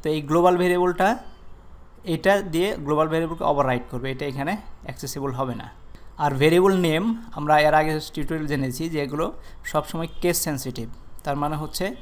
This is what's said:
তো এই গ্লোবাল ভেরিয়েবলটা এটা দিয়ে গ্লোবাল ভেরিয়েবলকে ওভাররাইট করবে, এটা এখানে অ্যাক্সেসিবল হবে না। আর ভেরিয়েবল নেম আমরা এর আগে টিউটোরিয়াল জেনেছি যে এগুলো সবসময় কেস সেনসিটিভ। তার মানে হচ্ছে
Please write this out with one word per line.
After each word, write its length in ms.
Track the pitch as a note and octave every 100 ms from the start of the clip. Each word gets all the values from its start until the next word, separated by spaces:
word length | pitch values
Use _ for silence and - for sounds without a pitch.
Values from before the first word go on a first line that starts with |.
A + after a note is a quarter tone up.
তো 60 | D#3
এই 120 | D#3
গ্লোবাল 360 | C#3+ D#3+ F3+ F3
ভেরিয়েবলটা 600 | F3+ F3+ F3+ F3+ F#3+ A#3+ - - - - - - - -
এটা 380 | - E3 F#3+ G3
দিয়ে 340 | F#3+ D#3+ F3 -
গ্লোবাল 320 | C#3+ D3+ D#3+
ভেরিয়েবলকে 360 | D#3+ E3 E3
ওভাররাইট 400 | - C#3+ C3 B2 B2
করবে, 200 | B2+ C3
এটা 140 | C3 D3
এখানে 320 | C3+ C#3+ G#3 - -
অ্যাক্সেসিবল 480 | - C3 C#3 - C#3
হবে 240 | B2+ C3 A2+
না। 140 | A2+ - - - - -
আর 140 | D3
ভেরিয়েবল 460 | C3+ D3 E3+ F#3+ F#3+
নেম 460 | E3+ D#3 G#3+ A3+ - -
আমরা 260 | D3 D3+
এর 120 | D3+
আগে 260 | D#3 D#3 D#3 D3+
টিউটোরিয়াল 340 | - C#3 D#3+ D3+
জেনেছি 420 | C#3+ C3+ B2 D#3+
যে 140 | D#3+
এগুলো 300 | C#3+ D3 D#3+ - - - -
সবসময় 420 | D#3 - E3 E3 -
কেস 160 | F3+ E3+
সেনসিটিভ। 520 | - C#3+ C3 - A2+ - - -
তার 120 | - C#3+
মানে 200 | D3 D3+
হচ্ছে 400 | D#3 - F#3+ B3